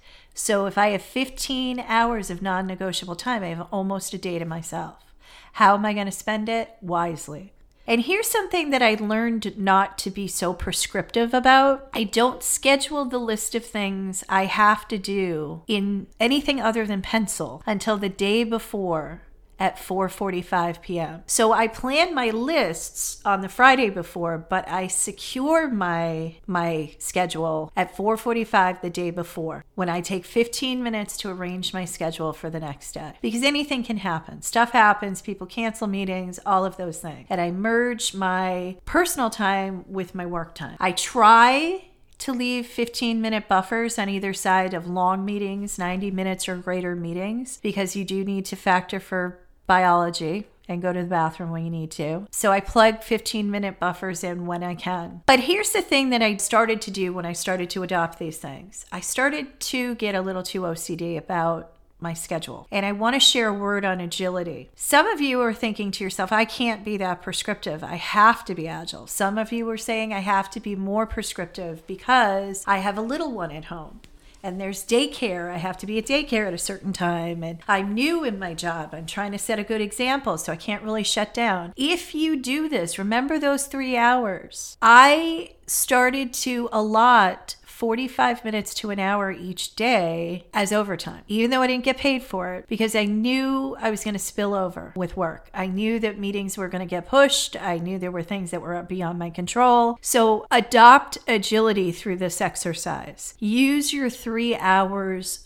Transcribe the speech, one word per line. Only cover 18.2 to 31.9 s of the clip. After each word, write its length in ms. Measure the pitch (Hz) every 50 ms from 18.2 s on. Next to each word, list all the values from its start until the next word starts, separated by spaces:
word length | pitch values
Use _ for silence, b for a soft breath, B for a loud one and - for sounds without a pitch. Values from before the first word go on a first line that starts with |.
| 196 196 214 233
before 800 | 240 220 226 220 - - - 202 190 180 165 156 147 143 170 - - - - - - _ - -
at 200 | 190 180 - -
four 280 | - - 185 190 190
forty-five 760 | 180 185 - 208 196 185 180 175 - 185 180 170 170 165 -
P 180 | - - 175 170
M. 220 | 160 151 160 165 -
So 240 | - - - 226 220
I 160 | 220 202 226
plan 480 | 220 226 - - 254 277 311 349 370 330
my 140 | 262 247 226
lists 920 | 220 226 240 285 330 294 226 165 165 - - - - - - - - - -
on 160 | 208 196 190
the 80 | 190 185
Friday 400 | - - 247 269 262 269 240 202
before, 480 | 196 185 165 - - 185 170 165 165
but 320 | 160 165 - 185 185 - -
I 180 | 165 185 185
secure 800 | 185 - - - 208 - - - - - 254 262 302 320 330 320
my, 680 | 277 240 202 185 175 170 165 170 165 160 160 160 165 165 - -
my 480 | - 185 175 170 170 165 156 151 151 - -
schedule 760 | - - - 185 180 170 - 160 165 160 156 156 156 - -
at 220 | - 180 180 -
four 220 | - 196 214 220 220
forty-five 640 | - 240 226 233 220 - - 202 185 185 180 180
the 80 | - 175
day 200 | 170 180 175 170
before, 540 | 170 180 170 - - 175 160 160 147 147 - _ _
when 140 | - 180 175
I 140 | 170 175
take 240 | 170 - 196 185 175
fifteen 560 | - - 240 233 233 - - 277 254 254 254
minutes 340 | 247 233 220 214 208 202 -
to 140 | - - 202
arrange 420 | 180 180 180 175 180 185 180 -
my 140 | - 190 180
schedule 480 | 165